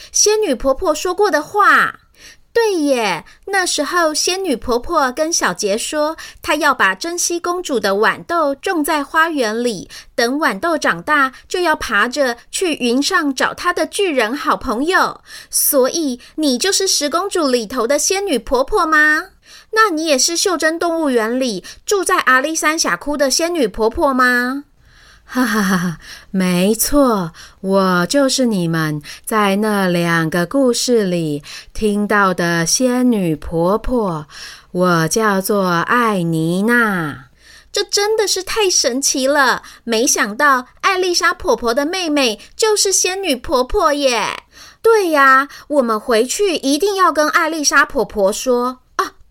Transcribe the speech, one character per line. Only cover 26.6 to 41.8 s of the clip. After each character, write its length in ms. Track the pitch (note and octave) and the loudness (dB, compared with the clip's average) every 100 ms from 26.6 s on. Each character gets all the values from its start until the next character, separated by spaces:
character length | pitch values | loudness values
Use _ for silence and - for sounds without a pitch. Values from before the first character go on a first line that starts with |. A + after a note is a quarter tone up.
| F#3+ | 2
错， 580 | A3 - D4 C4 G#3 E3 - - - | 0 2 4 4 2 -2 -10 -20 -10
我 460 | F#3+ G3 F#3 F3+ F3 | 0 2 2 2 2
就 220 | C#4+ C4+ | 2 2
是 180 | C4 B3 | 2 0
你 220 | G3+ E3 | 0 0
们 340 | E3 D#3 D3+ - - | 0 -2 -4 -8 -14
在 320 | - A3 G3+ G3 | -4 0 2 0
那 320 | G#3+ G3+ F#3 | 0 0 0
两 420 | F3 E3+ E3 D#3+ | 0 0 0 0
个 160 | F3 F3 | -2 0
故 260 | C#4 C4 | 2 2
事 320 | A#3+ - A#3+ | 0 0 2
里 380 | F#3+ F3 D#3 D3 - - - | 2 -2 -2 -4 -8 -18 -12
听 340 | - G#3+ G3+ G#3 | -4 -2 0 0
到 260 | G#3+ F#3+ | 2 2
的 320 | F3+ E3+ E3+ | 0 0 0
仙 460 | E3 - B3+ B3 B3+ | 0 0 0 2 2
女 240 | A3 F3 | 2 0
婆 420 | D3 - E3 F3 G#3+ | -2 -4 -2 0 0
婆， 500 | A#3 B3 G3+ D#3+ D3+ - - - - | 0 -2 -2 -4 -10 -18 -18 -20 -8
我 380 | F3 F3+ E3 D#3+ | 0 2 2 2
叫 320 | A3+ A3 F#3+ | 0 0 0
做 260 | F#3+ G#3 F#3 | 0 0 0
艾 560 | E3+ E3+ A#3+ A#3 G3 | 0 0 0 2 0
妮 400 | E3 D#3+ D#3+ F3+ | 0 0 0 0
娜。 640 | G#3+ A#3+ A3 F#3 D#3 C3 C3+ _ - - _ | 0 2 2 -2 -6 -10 -18 _ -20 -20 _
这 100 | - | -6
真 340 | G#4 G4+ G#4 A4 | -2 0 0 0
的 120 | G4 | 0
是 140 | F#4+ | -2
太 280 | F4+ A4+ G4 | -4 0 0
神 300 | - C#4+ B3+ | 2 0 -2
奇 240 | - C#4+ C4 | -2 0 0
了， 360 | D4 B3+ G3 - - | 2 2 0 -6 -12
没 240 | - D#4+ C4+ | -4 0 0
想 300 | F4 A3+ A3 | 0 -2 2
到 300 | D4 B3+ B3+ - | 2 2 -2 -4
艾 160 | F#4+ F#4 | -2 0
丽 140 | F#4 | 0
莎 220 | E4+ E4+ | 0 0
婆 220 | F4 F4+ A3+ | 0 0 0
婆 180 | A#3 | 0
的 100 | A#3+ | 0